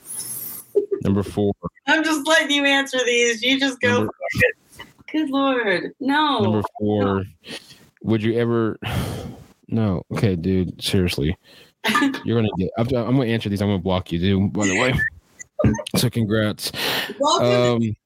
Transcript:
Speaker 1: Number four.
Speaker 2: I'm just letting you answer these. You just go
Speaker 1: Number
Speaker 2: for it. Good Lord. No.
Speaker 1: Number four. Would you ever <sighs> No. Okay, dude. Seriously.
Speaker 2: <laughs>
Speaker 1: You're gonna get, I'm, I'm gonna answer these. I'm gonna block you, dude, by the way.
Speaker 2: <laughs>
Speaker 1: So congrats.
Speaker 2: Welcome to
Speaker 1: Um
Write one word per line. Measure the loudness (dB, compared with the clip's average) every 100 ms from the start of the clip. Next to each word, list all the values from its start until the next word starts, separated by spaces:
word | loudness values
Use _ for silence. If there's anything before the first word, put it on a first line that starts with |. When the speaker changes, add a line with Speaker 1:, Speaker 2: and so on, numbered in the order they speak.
| -16 -12 -12 -12 -12 -14 -4 -2 -2 -2
Speaker 1:
Number | 0 0
four. | 0 0 -2 -2 -8 -6 0
Speaker 2:
I'm | 2
just | 2 0 2
letting | 2 4
you | 2
answer | 2 2 0 -2
these. | 2 2 2 0
You | 0 2
just | 0 0
go | 0 2
Speaker 1:
Number | 0
Speaker 2:
for | -4 -6 0
it. | 0 0 _ -20 -20 -20 -6
Good | -4 -2
Lord. | 0 0 0 0 -2 -4 -6
No. | -2 0 0 2
Speaker 1:
Number | 2 0 -2 -4
four. | -2 2 2 0 -4 -12 -16 -16 -16 -20 -20 _
Would | -2 0
you | 2 0
ever | 2 2 0 -4
<sighs> | -6 -4 -4 -8 -12 -16 -20 _ -4
No. | 0 0 -2 -4
Okay, | 0 0
dude. | 2 0 0 0 -4
Seriously. | -2 2 2 0 -2 -4 _ -20 -20 _
Speaker 2:
<laughs> | -2 2 0 0
Speaker 1:
You're | -2 0
gonna | 0 0
get, | -2 -2
I'm, | 0 0
I'm | 2 2
gonna | 2
answer | 0 0
these. | 0
I'm | 2
gonna | 0
block | 0 -2 0
you, | 0
dude, | 2 2 2
by | 0 0
the | 0
way. | 0 0
Speaker 2:
<laughs> | -2 -6 _ -20 -12 0 0 0 -2
Speaker 1:
So | -2 0
congrats. | 0 0 0 0 -4 -8 -6 -4 -4 -6 -2
Speaker 2:
Welcome | 0 2 4 4 4 2
to | 0
Speaker 1:
Um | -4